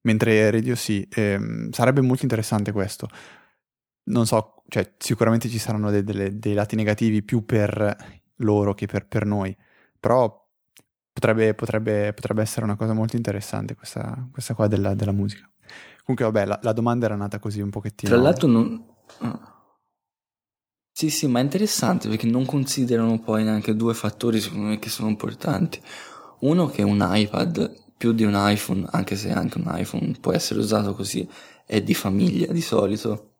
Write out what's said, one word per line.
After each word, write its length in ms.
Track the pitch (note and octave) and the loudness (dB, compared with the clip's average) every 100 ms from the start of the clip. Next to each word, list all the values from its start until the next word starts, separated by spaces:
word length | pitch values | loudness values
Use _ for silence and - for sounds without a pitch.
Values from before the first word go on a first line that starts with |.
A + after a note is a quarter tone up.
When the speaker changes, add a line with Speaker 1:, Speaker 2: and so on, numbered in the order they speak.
Speaker 1:
Mentre 500 | A#2 A2 A2+ A2 G#2+ | 2 2 4 6 6
Radio 240 | A2+ A#2+ | 4 0
sì, 320 | A#2 - G#2 F#2+ | -4 -2 -4 -2
ehm, 640 | - G#2 G2 A2 A2 A2+ | -2 0 0 -4 -6 -8
sarebbe 300 | B2 A#2+ C#3 | 2 2 4
molto 240 | C3 B2+ | 2 2
interessante 480 | C3+ A#2 A2 A2 G#2 | 0 -2 0 -2 -2
questo. 360 | G#2 F#2+ - - - - - _ _ _ _ _ _ - | -2 -4 -6 -12 -14 -20 -20 _ _ _ _ _ _ -2
Non 160 | B2 | 0
so, 380 | A2+ A2+ - _ _ | 2 2 0 _ _
cioè, 260 | - - _ | -4 -4 _
sicuramente 500 | - A#2 A2+ A2+ A#2 | -4 2 4 4 0
ci 100 | A2+ | -4
saranno 320 | G#2 G#2+ G#2 | -4 -2 0
de-, 140 | G#2 | 0
delle, 340 | G2 G2 G2 G2+ | 0 -2 -4 -4
dei 160 | G#2+ | -2
lati 220 | G#2 G#2 A2 | -2 0 0
negativi 460 | G#2+ G#2 A2+ G#2+ | 0 2 2 0
più 220 | G#2 A#2+ | 0 -4
per 800 | G#2+ A2+ G#2 - G#2 G2+ - - _ _ | 0 0 2 0 -2 -2 -10 -20 _ _
loro 340 | A2 G#2 G2+ | 2 2 2
che 120 | G2 G2+ | 0 -4
per, 200 | G2+ - | -4 -2
per 180 | A2 | -2
noi, 320 | G#2 G#2 F#2+ F#2+ _ _ _ _ | 0 -2 -4 -8 _ _ _ _
però 480 | - B2 A#2 - _ _ _ _ _ _ _ | 2 4 4 0 _ _ _ _ _ _ _
potrebbe, 420 | - A2 A2 A2 | -2 2 4 2
potrebbe, 580 | G#2+ A2+ A2 A2 G#2 G#2 | 2 -2 -2 0 0 0
potrebbe 300 | G#2 - G#2+ | -4 -4 -2
essere 240 | G#2+ - A2 | -2 -2 -4
una 100 | G#2 | -2
cosa 160 | A2+ | -2
molto 240 | A2 A2 A#2+ | 0 -2 -2
interessante 580 | A2+ G2+ - G#2+ G#2+ | -4 -6 -6 -8 -8
questa, 540 | A#2 - - A2+ A#2 B2+ | -10 -12 -10 -8 -8 -10
questa 240 | - - | -12 -10
qua 140 | A#2 G#2+ | 0 2
della, 260 | G#2 G2 | 2 0
della 160 | G2 G2+ | 0 0
musica. 400 | G2+ G2 - - _ _ - - - | 0 -2 -6 -18 _ _ -20 -20 -20
Comunque, 200 | - B2 | -4 0
vabbè, 220 | A#2 G#2+ G2 | 2 2 0
la, 140 | G2+ | 0
la 100 | A2+ | 0
domanda 340 | A2 A#2 A#2+ A#2 | 0 2 2 0
era 100 | G#2 | -2
nata 240 | G2+ G#2+ | -6 -6
così 200 | A2 G#2 | -6 -4
un 100 | G2+ | -4
pochettino. 420 | G2+ G#2 - G2+ | -6 -10 -8 2
Speaker 2:
Tra 80 | A#2+ | 6
l'altro 260 | C3 - D3+ | 6 4 4
non, 380 | A2+ A#2 A#2 - _ _ - | 4 4 -2 -12 _ _ -10
ah. 340 | A#2+ A2 - _ _ _ _ _ _ _ _ _ _ _ _ _ _ | -8 -8 -14 _ _ _ _ _ _ _ _ _ _ _ _ _ _
Sì, 180 | - D#3 | -4 -2
sì, 160 | D3 D3 | 0 0
ma 140 | B2 | 2
è 20 | |
interessante 680 | C#3 F3+ G#3 - A#2 - G#2+ | 0 0 0 0 0 0 0
perché 180 | A2 A#2 | -2 0
non 180 | A#2+ | 0
considerano 720 | C3 C#3+ C#3 - B2 A#2 A2+ A2+ | 0 -2 -2 -2 0 2 2 0
poi 240 | A2+ A2 | 0 0
neanche 320 | A2 G#2+ G#2 | 2 0 0
due 180 | G#2+ A#2 | 0 0
fattori, 480 | A2+ G#2 - A#2+ A2+ | 0 -4 -2 0 0
secondo 280 | G2+ F2+ G#2 | -2 -6 -4
me, 100 | G#2+ | -4
che 100 | A2 | -6
sono 200 | - G#2+ | -6 -4
importanti. 760 | G#2+ - A2 - A#2+ E3+ - - - - - - - | -2 -4 -6 -4 0 -2 -4 -16 -20 -20 -20 -20 -4
Uno 280 | C3+ E3+ E3 | 2 2 2
che 140 | - | 0
un 220 | G2+ G2+ | 2 4
iPad, 920 | G2+ G2+ G#2 F#2 F#2 E2 - - - _ | 4 2 2 0 0 0 -4 -6 -20 _
più 160 | A#2 | 0
di 100 | A2+ | 2
un 120 | G#2+ G2+ | 2 4
iPhone, 500 | G2+ G#2 - G2 F#2 | 4 2 0 -4 -2
anche 260 | - F#2+ G2 | -2 -2 -4
se 160 | G2+ | -4
anche 260 | - F2 - | -2 -2 -4
un 80 | - | -6
iPhone 500 | E2+ - - - - | -4 -4 -4 -4 -4
può 120 | - | 0
essere 280 | E3+ - - | 0 0 -2
usato 340 | G#2+ G#2+ G2+ | 0 0 0
così, 340 | G2 F#2+ - - - - - | -4 -6 -6 -8 -12 -20 -20
è 180 | _ A2 | _ -2
di 120 | G2+ | 0
famiglia 580 | F3+ G2+ G2 F3+ G#2+ - | -2 0 2 2 2 0
di 80 | E3+ | -2
solito. 720 | E3 G#2+ G2+ G#2+ A#2 G#2 - _ | 0 0 0 -2 -4 -6 -10 _